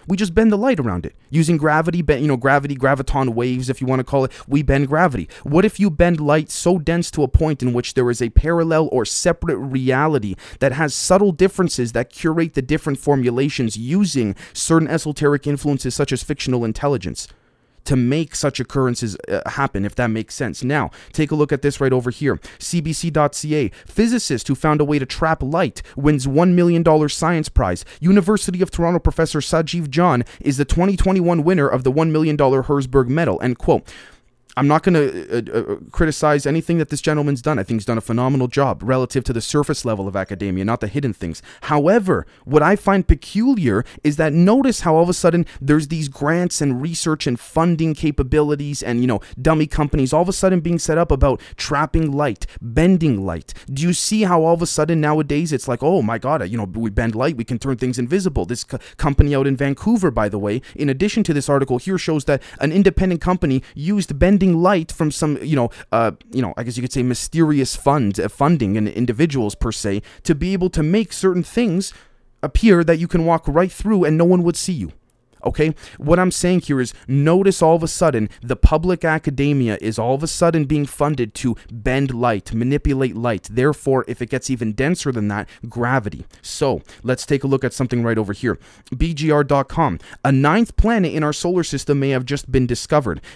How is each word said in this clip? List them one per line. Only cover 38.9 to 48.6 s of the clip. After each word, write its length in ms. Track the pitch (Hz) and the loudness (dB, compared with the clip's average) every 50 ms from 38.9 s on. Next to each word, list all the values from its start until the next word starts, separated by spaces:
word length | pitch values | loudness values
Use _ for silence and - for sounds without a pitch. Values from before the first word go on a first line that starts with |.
| 131 127 127 - - 135 - | 0 0 0 -2 -2 -4 -2
to 80 | - 120 | -2 -4
the 60 | 113 | -4
surface 460 | - - - 147 143 - 143 - - | -4 -2 0 0 0 0 -2 -4 -4
level 220 | 120 110 98 95 | -4 -4 -4 -4
of 80 | 98 92 | -4 -4
academia, 500 | 98 92 - 101 87 104 98 92 92 95 | -6 -6 -6 -6 -6 -4 -4 -2 -2 -2
not 160 | 107 120 - | -2 -2 -4
the 60 | 110 | -4
hidden 260 | 101 - 147 139 120 98 | -6 -4 -4 -4 -4 -6
things. 300 | - 95 85 78 - - - - - | -6 -8 -10 -10 -10 -16 -20 -20 -10
However, 640 | - - 151 147 143 175 214 240 190 185 135 87 - - - _ - | -4 -2 0 2 4 4 4 4 2 2 0 0 -2 -6 -12 _ -4
what 200 | - 139 151 147 | 2 2 4 4
I 120 | 170 208 | 4 2
find 320 | 202 - 196 196 190 - | 2 2 2 2 2 4
peculiar 800 | - 156 - - - - 202 233 269 269 208 156 117 95 107 - - - - - | 2 2 0 -2 -6 -4 0 2 2 2 2 2 2 2 0 0 -4 -6 -4 -2
is 120 | 151 143 | -2 0
that 180 | 156 160 156 143 | 0 0 2 4
notice 460 | 165 175 196 226 277 277 262 208 - | 4 6 6 6 4 4 2 0 0
how 160 | - 170 156 | 0 2 4
all 80 | 160 170 | 4 4
of 60 | 180 | 2
a 40 | 180 | 2
sudden 320 | - - 170 165 175 160 - - - | 2 2 2 2 2 0 -2 -6 -4
there's 280 | 139 143 151 156 151 143 | 0 2 2 2 2 0
these 180 | 170 160 151 | -4 -6 -6
grants 520 | 139 131 - 143 151 165 180 175 175 - - | -6 -6 -4 -2 0 0 0 0 -2 -2 -2
and 220 | 151 143 123 123 | -2 -2 -2 -2
research 460 | 147 170 165 - - 165 156 156 - | -4 -6 -6 -4 -2 -2 -2 -2 -2
and 120 | 143 123 - | -2 -4 -4
funding 540 | - - - 160 165 175 170 156 165 160 147 | -6 -4 -2 0 2 2 2 2 0 -2 -2
capabilities 880 | - 160 156 139 - 139 127 156 151 147 147 147 143 | -2 -2 -2 -2 -2 -2 0 2 2 2 2 0 -2